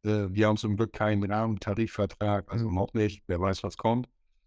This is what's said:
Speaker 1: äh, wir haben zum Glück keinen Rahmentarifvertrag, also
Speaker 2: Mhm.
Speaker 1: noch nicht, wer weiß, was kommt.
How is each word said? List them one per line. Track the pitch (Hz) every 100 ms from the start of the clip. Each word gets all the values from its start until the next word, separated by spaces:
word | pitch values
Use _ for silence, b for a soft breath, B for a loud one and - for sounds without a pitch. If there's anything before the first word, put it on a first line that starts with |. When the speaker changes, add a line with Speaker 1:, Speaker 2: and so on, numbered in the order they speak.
| 107
Speaker 1:
äh, | 107 98
wir | 98 107
haben | 107
zum | 107 101
Glück | 113
keinen | - 107 104 101
Rahmentarifvertrag, | 104 113 104 - 101 110 - 98 - 104 104 -
also | 113 113
Speaker 2:
Mhm. | 92
Speaker 1:
noch | -
nicht, | 113 107 95 -
wer | 87
weiß, | 95 95
was | 98 -
kommt. | 110 120 123 _ _ _